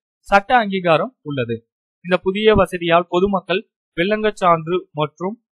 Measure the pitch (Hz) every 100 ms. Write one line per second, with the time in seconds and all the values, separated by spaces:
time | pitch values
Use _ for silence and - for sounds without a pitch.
0 | _ _ - 202 202 254 202 190 175 156
1 | 220 - 151 139 117 113 - _ _ _
2 | 175 180 190 196 214 202 180 180 170 170
3 | - 175 202 190 - 185 - _ _ -
4 | 185 214 214 - 185 165 160 180 - 147
5 | 151 - 180 226 _